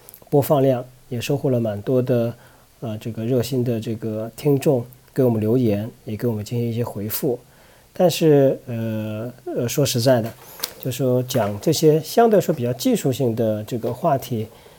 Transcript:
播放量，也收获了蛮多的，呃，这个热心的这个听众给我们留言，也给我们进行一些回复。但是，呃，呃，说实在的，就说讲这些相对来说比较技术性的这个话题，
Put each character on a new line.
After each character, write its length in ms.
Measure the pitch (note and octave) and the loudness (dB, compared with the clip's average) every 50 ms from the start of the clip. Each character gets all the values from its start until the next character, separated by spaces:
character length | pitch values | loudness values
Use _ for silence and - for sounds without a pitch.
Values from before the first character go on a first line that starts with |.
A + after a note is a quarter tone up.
| - - - - - - | -20 -20 -20 -20 -6 0
播 100 | - C#3+ | 2 2
放 220 | C3 - D#3 C#3 | 4 4 2 4
量， 220 | C3+ C3+ B2+ B2 B2+ - - - - - | 4 2 2 0 -4 -10 -16 -20 -12 -8
也 120 | B2+ A2+ | -8 -6
收 160 | - - C#3+ | -2 -2 -2
获 140 | C3 - C3+ | 0 0 0
了 80 | B2 A#2 | 0 0
蛮 240 | A#2 G#2+ G2+ G#2 | 0 -2 -4 -4
多 180 | - C#3+ C3 B2+ | -2 0 0 0
的， 320 | B2 - A#2+ A#2+ A#2 A#2 A#2 - - - - _ _ _ _ _ | 2 2 2 2 0 -2 -4 -8 -16 -20 -20 _ _ _ _ _
呃， 180 | B2+ A2+ G#2+ A2 | -10 -8 -8 -8
这 120 | - A#2+ | -8 -8
个 140 | G#2+ A2 A2+ | -8 -6 -2
热 180 | A#2 C3+ A#2+ | 0 0 0
心 220 | A2 - C3+ B2 A#2+ | 0 0 -2 -2 0
的 160 | B2 A#2 A2 | 0 -2 -2
这 160 | A#2 A#2 A2 | -4 -4 -6
个 340 | G#2+ A2+ A2 G#2+ G#2+ A2 A2+ - | -6 -6 -6 -6 -6 -8 -8 -10
听 200 | - - D3 C#3 | -2 0 2 2
众 280 | C3+ - D#3+ C3+ A#2+ A2 - - - _ _ | 4 4 2 2 2 0 -6 -12 -20 _ _
给 120 | _ C#3+ B2+ | _ 2 2
我 40 | A#2+ | 2
们 120 | A2+ G#2+ | 2 2
留 180 | G#2+ A2 A#2+ C3 | 2 2 2 2
言， 320 | B2 G#2+ G2+ G2+ A2 A#2+ - - - | 2 2 0 0 -2 -6 -10 -14 -10
也 120 | A#2+ G#2+ | -10 -8
给 120 | G#2 C3 A#2+ | -4 -4 -4
我 40 | |
们 120 | A2 G#2+ G2+ | -4 -4 -6
进 160 | - B2 A#2+ | -6 -4 -4
行 100 | A#2+ A#2 | -2 -2
一 20 | |
些 120 | A2 A#2+ A#2 | -2 -4 -4
回 240 | - - G#2+ G2+ A2 | -6 -6 -8 -8 -6
复。 280 | - - E3+ C3+ B2 - - _ _ _ - - _ - _ _ | -6 -4 -2 -2 -2 -4 -8 _ _ _ -20 -20 _ -20 _ _
但 160 | _ - F#3 E3 | _ 2 2 2
是， 480 | - - E3+ D#3 C#3+ C#3+ C3+ C3+ - - - | 4 4 4 6 6 6 6 4 2 0 -4
呃， 680 | B2 A#2 A2+ A2+ A2+ A2 A2 G#2+ G#2+ G#2+ G#2+ A#2 B2 - - - | -6 -6 -4 -4 -4 -4 -4 -4 -6 -6 -6 -8 -8 -12 -12 -10
呃， 200 | F4 D#4 F3 B2 | -6 -4 -4 -4
说 180 | A#2+ - D3+ C#3 | -2 0 0 0
实 140 | - - A#2+ | 0 0 2
在 220 | A2+ C3+ B2+ A#2 | 2 4 2 2
的， 100 | G#2+ - - - - - - - - - - - | 0 -4 -8 -14 -20 -20 -14 -12 -12 -12 -12 -10
就 140 | - C3 | -8 -8
说 300 | B2 - C3+ B2+ B2 B2+ | -4 -2 0 0 0 0
讲 360 | B2 B2+ - A#2+ G#2 G#2 G#2 G2+ | 0 0 -2 -2 0 -2 -4 -2
这 100 | - E3 | 0 0
些 260 | D3+ - D#3+ D3+ D3 D#3 | 2 4 4 4 4 4
相 280 | - - - B3 A#3 A#3 | 0 0 2 2 4 6
对 100 | G#3+ F3+ | 4 4
来 60 | - | 2
说 100 | - D#3+ | 0 -2
比 80 | C3+ | -2
较 80 | A#2+ A#2+ B2 | -2 -4 -4
技 200 | - - C4 A#3 | -2 0 0 0
术 160 | - - C#3 | 2 0 -2
性 240 | B2 - C3+ A#2 A2 | 0 0 0 0 0
的 300 | A#2+ A2+ A2 G#2+ G#2+ G#2+ | 0 0 0 0 -2 -4
这 140 | - B2 A2 | -6 -6 -6
个 120 | A#2 A#2 | -4 -6
话 280 | A#2+ - - E3 C#3 B2+ | -4 -2 0 0 0 0
题， 280 | - - B2 A2 G#2+ - - - - - - | -2 -4 -6 -6 -6 -8 -12 -20 -20 -20 -20